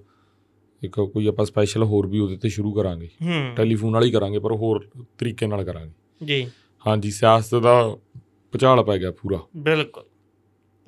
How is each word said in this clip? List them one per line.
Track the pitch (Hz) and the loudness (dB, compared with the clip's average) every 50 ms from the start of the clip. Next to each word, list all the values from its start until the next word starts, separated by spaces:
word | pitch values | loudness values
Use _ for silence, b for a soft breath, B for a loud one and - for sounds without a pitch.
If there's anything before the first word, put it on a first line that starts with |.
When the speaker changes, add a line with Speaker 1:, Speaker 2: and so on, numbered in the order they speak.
| - _ _ _ _ _ _ _ _ _ _ _ _ _ _ _ - | -10 _ _ _ _ _ _ _ _ _ _ _ _ _ _ _ -12
Speaker 1:
ਇੱਕ | 95 - 107 | -8 -4 -4
ਕੋਈ | 101 95 - 107 107 | -4 -2 -2 0 0
ਆਪਾਂ | 107 104 - 104 | 0 0 0 -2
ਸਪੈਸ਼ਲ | 104 - 107 104 101 - 110 113 | -2 0 0 0 0 2 0 0
ਹੋਰ | 104 104 101 98 | 2 2 2 0
ਵੀ | 95 98 107 | 0 0 -2
ਉਹਦੇ | 104 95 95 | -2 -2 -4
ਤੇ | 92 - 110 | -4 -4 -4
ਸ਼ੁਰੂ | 98 107 101 107 101 | -4 -2 -4 -2 -2
ਕਰਾਂਗੇ। | 107 101 95 87 82 85 82 - _ 160 | -2 -2 -2 -4 -6 -10 -14 -12 _ -6
Speaker 2:
ਹੂੰ। | 175 175 156 139 127 120 | -4 -2 -2 -4 -4 -2
Speaker 1:
ਟੈਲੀਫੋਨ | - 110 113 113 104 107 113 110 | 0 0 2 2 0 0 0 2
ਨਾਲ | 113 117 | 2 2
ਹੀ | 123 | 4
ਕਰਾਂਗੇ, | 113 110 101 98 104 104 | 2 2 0 0 -2 -4
ਪਰ | 104 110 113 | -2 -2 -2
ਹੋਰ | 107 113 113 107 104 - - _ 127 117 - _ - | -2 0 0 0 -2 -4 -8 _ -20 -20 -20 _ -6
ਤਰੀਕੇ | 117 117 107 - 113 | -6 -4 -4 -4 -4
ਨਾਲ | 107 104 101 95 | -4 -2 -4 -4
ਕਰਾਂਗੇ। | 87 85 80 80 80 80 _ _ _ _ _ 156 | -6 -8 -10 -12 -16 -18 _ _ _ _ _ -8
Speaker 2:
ਜੀ। | 147 143 135 123 120 b b b b b _ - | -4 -4 -4 -4 -6 b b b b b _ -2
Speaker 1:
ਹਾਂਜੀ, | 110 107 107 101 107 | -2 0 0 -2 -4
ਸਿਆਸਤ | 104 - 123 113 113 113 110 - 120 | -2 2 6 6 6 6 4 2 -2
ਦਾ | 120 113 120 123 123 117 110 104 - - _ _ - - _ _ _ _ _ - | 2 4 6 6 6 4 2 -2 -8 -14 _ _ -20 -20 _ _ _ _ _ -4
ਭੁਚਾਲ | 113 131 131 131 120 107 | 2 4 6 6 6 4
ਪੈ | 104 101 92 | 2 0 0
ਗਿਆ | 90 92 | -2 -4
ਪੂਰਾ। | 82 - - 95 95 85 - - - | -6 -8 -6 -4 -4 -4 -6 -10 -16
Speaker 2:
ਬਿਲਕੁਲ। | 165 143 156 160 156 147 - - - - _ _ _ _ _ _ _ _ _ _ _ _ _ _ _ _ | -6 -2 0 0 0 0 -4 -8 -16 -20 _ _ _ _ _ _ _ _ _ _ _ _ _ _ _ _